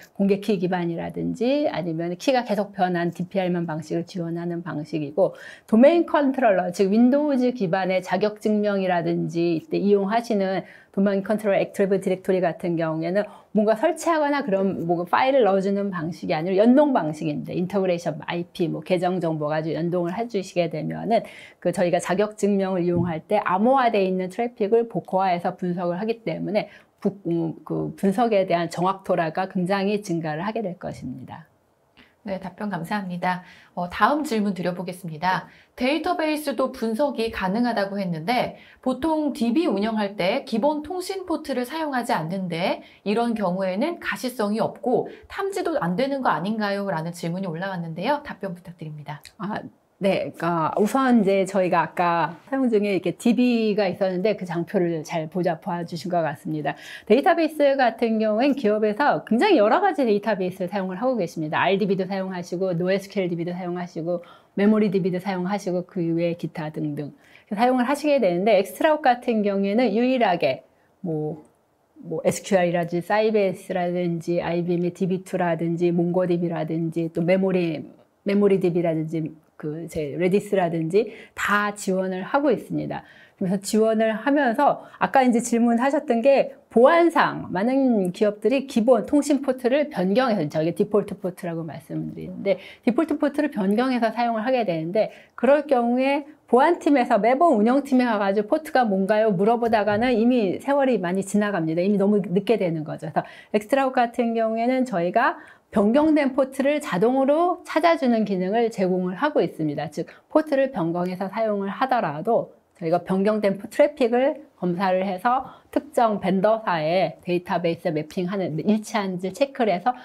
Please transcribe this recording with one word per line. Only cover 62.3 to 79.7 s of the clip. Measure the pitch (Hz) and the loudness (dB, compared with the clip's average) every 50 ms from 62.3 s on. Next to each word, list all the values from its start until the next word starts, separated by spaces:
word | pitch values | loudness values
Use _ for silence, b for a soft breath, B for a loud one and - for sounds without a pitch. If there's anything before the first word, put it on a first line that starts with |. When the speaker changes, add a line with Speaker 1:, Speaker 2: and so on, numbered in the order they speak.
| 190 180 175 - 185 175 190 190 180 | -8 -10 -8 -8 -6 -4 -4 -2 -2
Speaker 1:
노에스큐엘 | 165 175 180 196 196 196 - - 208 185 175 | -2 0 0 0 -2 -4 -4 -4 -4 -2 -2
디비도 | 175 170 165 175 175 | -2 -4 -4 -6 -6
사용하시고, | 180 185 175 175 180 175 175 - 170 156 170 175 170 B B B B B B _ | -6 -8 -8 -6 -8 -8 -10 -10 -8 -4 -4 -4 -6 B B B B B B _
메모리 | 196 202 214 214 214 214 202 | 2 2 4 4 4 2 2
디비도 | 175 196 175 190 180 180 | 0 0 0 0 -4 -4
사용하시고, | - 202 190 180 180 185 208 196 208 185 175 180 180 | -6 -6 -6 -4 -4 -4 -4 -4 -4 -4 -4 -4 -4
그 | - - 185 165 165 165 | -6 -6 -4 -2 -2 0
외에 | 165 175 170 165 | 0 0 -2 -2
기타 | 170 - 156 - - 156 156 | -4 -8 -8 -8 -8 -10 -8
등등 | 156 160 156 151 147 147 147 139 - b b b b b b _ | -6 -6 -6 -6 -6 -6 -10 -10 -14 b b b b b b _
사용을 | 214 190 240 247 262 254 240 240 | -2 2 2 2 4 2 2 0
하시게 | 285 277 - 294 285 277 | 0 0 2 2 2 4
되는데 | 220 180 175 175 196 226 214 185 | 2 2 2 2 4 4 4 4
엑스트라옥 | 196 196 - - - 320 302 302 | 4 0 -2 0 2 2 2 4
같은 | 311 262 240 247 - - 226 220 | 4 2 2 2 0 -2 0 0
경우에는 | 202 202 196 196 196 196 202 233 262 220 190 | 0 0 0 0 0 0 2 2 2 2 2
유일하게 | 220 247 254 262 247 233 196 180 170 151 139 127 - b b b b b b b _ | 2 2 2 2 2 2 2 2 2 2 0 0 -2 b b b b b b b _
뭐, | - 170 156 151 151 151 - - - _ _ _ _ _ _ _ _ _ _ | -6 -6 -4 -4 -4 -6 -8 -10 -16 _ _ _ _ _ _ _ _ _ _
뭐 | 311 - 165 160 - - | -18 -10 -8 -8 -2 -2
에스큐알이라든지 | 180 - - - - 202 185 175 175 170 175 170 170 175 175 | -2 -2 -2 -2 0 2 2 2 2 0 -2 -2 -2 -4 -4
사이베이스라든지 | 170 - 208 214 220 220 214 208 196 190 180 - - - 185 180 175 175 175 180 180 170 170 165 160 170 175 175 | -2 0 0 2 2 2 2 2 2 0 -2 -4 -8 -6 -4 -2 -2 -2 -2 -2 -2 -2 -2 -4 -4 -2 -2 -2
아이비엠의 | - 160 170 175 170 175 175 170 175 175 175 | -2 -2 -2 -2 0 0 0 0 0 -2 -2
디비투라든지 | - 190 175 190 180 190 - - 180 180 175 165 160 170 170 170 165 175 175 | -2 -2 -2 -2 -4 -4 -6 -4 -2 0 0 0 -2 -2 -2 0 0 0 2
몽고디비라든지 | 170 175 170 175 170 185 180 175 175 175 180 170 165 156 160 160 160 165 165 165 160 170 165 160 - | 2 2 0 2 0 0 0 0 0 0 0 -4 -4 -4 -4 -4 -2 -2 -2 -2 -2 -4 -4 -4 -2
또 | 170 | -2
메모리, | 165 165 185 190 190 190 185 180 175 165 151 131 - - - _ _ _ _ _ | 2 2 2 2 2 2 2 0 0 0 -4 -6 -10 -14 -18 _ _ _ _ _
메모리 | _ 202 202 202 202 196 196 185 | _ 0 2 4 6 4 4 4
디비라든지 | 185 180 165 180 165 165 160 160 156 156 165 160 160 156 156 - _ _ _ - | 2 0 0 2 0 0 0 0 -2 -4 -4 -4 -4 -6 -8 -14 _ _ _ -10
그 | - 151 | -10 -8